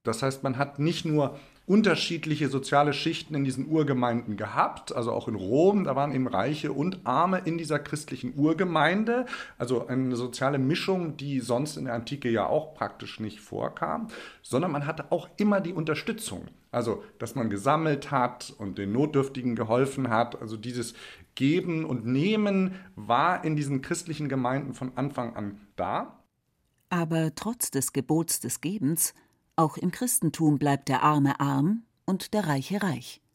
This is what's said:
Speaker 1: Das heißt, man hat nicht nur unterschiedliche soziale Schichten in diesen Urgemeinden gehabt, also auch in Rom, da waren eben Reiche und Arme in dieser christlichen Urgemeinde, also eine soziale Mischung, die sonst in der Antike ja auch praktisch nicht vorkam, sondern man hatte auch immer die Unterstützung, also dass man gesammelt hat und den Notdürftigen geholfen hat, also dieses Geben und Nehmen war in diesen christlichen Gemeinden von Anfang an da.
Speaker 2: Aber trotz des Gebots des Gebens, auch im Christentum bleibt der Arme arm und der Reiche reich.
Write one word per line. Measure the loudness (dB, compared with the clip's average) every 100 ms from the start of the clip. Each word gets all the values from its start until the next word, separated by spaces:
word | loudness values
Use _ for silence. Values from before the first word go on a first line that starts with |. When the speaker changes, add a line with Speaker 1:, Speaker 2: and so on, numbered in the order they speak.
Speaker 1:
Das | -2 0
heißt, | -2 -2
man | -4 0
hat | -2 0
nicht | 0 0 2
nur | 2 2 -2 -18 _ 4
unterschiedliche | 6 6 2 0 -4 -2 0 2
soziale | 0 4 4 4
Schichten | 2 -2 -2 -4 -2
in |
diesen | 0 -2 0
Urgemeinden | 2 4 2 2 0 -2 -6
gehabt, | -4 0 0 -2 -6 -4
also | -2
auch | -2 -4
in | -4
Rom, | 2 6 6 6
da | 2 0
waren | 0 0
eben | 0
Reiche | 0 0 -2 -4
und | -2 -2 -2 0
Arme | 2 2 2
in | 0 -4
dieser | -2 -2
christlichen | -2 -8 -8 -8 -6 2
Urgemeinde, | 2 4 2 4 4 4 2 0 -2 -8 -12 -6
also | -2 -2 0
eine | 0 0 0
soziale | -4 -2 0 2
Mischung, | 2 2 2 0 -2 -6
die | -4 -4
sonst | 0 0 0 -4
in | -4
der |
Antike | -4 -6 -4 0
ja | 2 4
auch | 2 0
praktisch | -6 -6 -6 -14 -8
nicht | -8 -8
vorkam, | -10 -6 -6 -4 -4 -4 -6 -12 -16 -18
sondern | -4 -2 0
man | -2 -4
hatte | -6 -2
auch | -4 -4 0
immer | 2 2
die | 0
Unterstützung, | -4 -2 -2 -2 -6 -6 -8 -12 -18 _
also | -2 0 -2 -6 _
dass | -6 -2
man | -2
gesammelt | 0 2 2 2 0 0
hat | 0 0 -2 -16 -10
und | -8 -4
den | 0
Notdürftigen | 2 2 2 0 -2 -2 -2
geholfen | 2 2 2 0 0
hat, | 2 0 -4
also | -10 -8
dieses | -6 -6 -6 -10 -18 -20 -16 0
Geben | 2 2 0 -4
und | -2 -4 0
Nehmen | 0 2 2 2 2 0 -4 -16 -14
war | 0 4 4 2
in | 0 -2
diesen | 0 -2
christlichen | -2 -6 -6 -6 -2
Gemeinden | 0 0 -2 -4
von | -8 -8 -4
Anfang | -4 -4 -6 -6
an | -10 -10 -16 -6
da. | -2 -2 -6 -14 _ _ _ _ _ _ _
Speaker 2:
Aber | -2 0 0 0 -2
trotz | -8 -4 -2
des | -2 -2
Gebots | -2 0 0 2 -4
des | -4 -4
Gebens, | -4 -2 0 0 -2 -4 _ _ _ 2
auch | 2 2
im | -4
Christentum | -2 -2 2 0 2 2 4
bleibt | 2 0 0
der | 2
Arme | 4 6 4 4
arm | 2 2 2 0 -4 _ -2
und | -2 0 -2
der | 2
Reiche | 0 0 -2
reich. | 0 -2 -8 -18 _